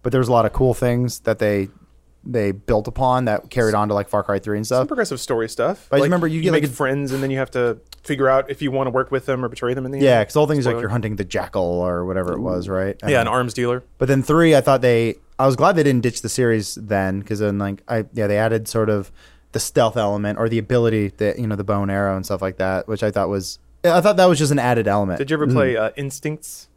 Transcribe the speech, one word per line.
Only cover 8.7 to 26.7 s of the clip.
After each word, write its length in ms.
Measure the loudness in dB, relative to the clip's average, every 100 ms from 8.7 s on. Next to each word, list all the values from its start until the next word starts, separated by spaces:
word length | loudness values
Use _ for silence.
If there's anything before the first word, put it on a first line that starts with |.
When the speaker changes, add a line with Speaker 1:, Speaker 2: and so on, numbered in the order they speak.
Speaker 2:
wanna 200 | -2 -2
work 200 | -2 -2
with 160 | -4 -2
them 180 | -4
or 40 | -4
betray 260 | -4 -4
them 100 | -4 -6
in 40 |
the 60 | 2
Speaker 1:
Yeah, 180 | 4 4
Speaker 2:
end. 100 | 2
Speaker 1:
'cause 60 |
the 60 | 2
whole 60 | 2
thing 120 | 2
is, 80 | 0
like, 60 |
Speaker 2:
Spoiler. 80 | -2
Speaker 1:
you're 80 | -2
hunting 260 | -4 -4 -6
the 80 |
Jackal 380 | -4 -4 -4 -2
or 420 | -2 0 -2 -2
whatever 280 | -4 -4 -4
it 80 | -4
was, 280 | -4 -4 -4
right? 280 | -4 -4 -4 0
Speaker 2:
Yeah, 140 | 0
an 60 | 2
Speaker 1:
Um, 60 |
Speaker 2:
arms 200 | 0 -2
dealer. 280 | -2 -2 -4 -8 _
Speaker 1:
But 80 | 0
then 140 | 2
three, 320 | 4 4 6
I 60 | 6
thought 220 | 4 2
they, 340 | 4 2 0 -4 _ 0
I 80 | 2
was 100 | 4
glad 180 | 2 4
they 60 |
didn't 200 | 2 2
ditch 200 | 0 -2
the 60 | -6
series 480 | 0 2 2 -2 -10
then, 460 | -2 0 0 -4
'cause 180 | -6 -2
then, 180 | -2 -2
like, 240 | -4 -6 -6
I, 160 | -6 -4
yeah, 140 | -4 0
they 100 | 2
added 300 | 2 0 -2
sort 200 | -2 0
of 220 | 0 -4 -16 -20 -20 _
the 100 | -6
stealth 360 | -2 2 2 2
element 420 | -2 0 -2 -2
or 100 | -2
the 100 | -2
ability 540 | 0 2 2 2 -2 -2
that, 200 | -2 -2
you 80 | -4
know, 100 | -4
the 80 |
bow 180 | -2 -2
and 80 | 0
arrow 240 | 0 0 -2
and 80 |
stuff 160 | -4 -4
like 160 | -4 -2
that, 280 | -2 -2 -4
which 140 | -2
I 80 | -2
thought 180 | 0 -2
was, 300 | -4 -6 -14 _ _
I 160 | 2 4
thought 160 | 4 6
that 100 | 4
was 100 | 4
just 140 | 2
an 60 | 2
added 260 | 2 2 2
element. 320 | 0 0 -2
Speaker 2:
Did 120 | -2
you 60 | 0
ever 100 | 2
Speaker 3:
Mm. 40 |
Speaker 2:
play, 240 | 2 2 2
uh, 140 | -2 -4
Instincts? 720 | -10 -8 -8 -8 -12 -18 -20